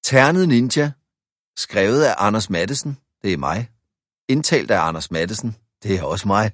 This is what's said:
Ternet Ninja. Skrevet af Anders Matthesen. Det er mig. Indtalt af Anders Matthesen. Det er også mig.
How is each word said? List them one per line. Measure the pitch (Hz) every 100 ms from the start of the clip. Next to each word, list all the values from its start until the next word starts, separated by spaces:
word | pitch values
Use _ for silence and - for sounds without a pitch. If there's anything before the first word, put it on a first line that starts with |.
Ternet | - 135 135 180 185
Ninja. | 120 123 151 147 143 _ _ _ _ _ -
Skrevet | - 104 98 131
af | 147 95
Anders | 101 110 101
Matthesen. | 87 92 139 147 139 _ _
Det | 101
er | 85
mig. | 67 90 117 _ _ _ _ _ -
Indtalt | 156 151 156 92
af | 98
Anders | 80 80 -
Matthesen. | 82 90 107 120 107 _ _
Det | 107
er | 95
også | 76 85 101
mig. | 98 107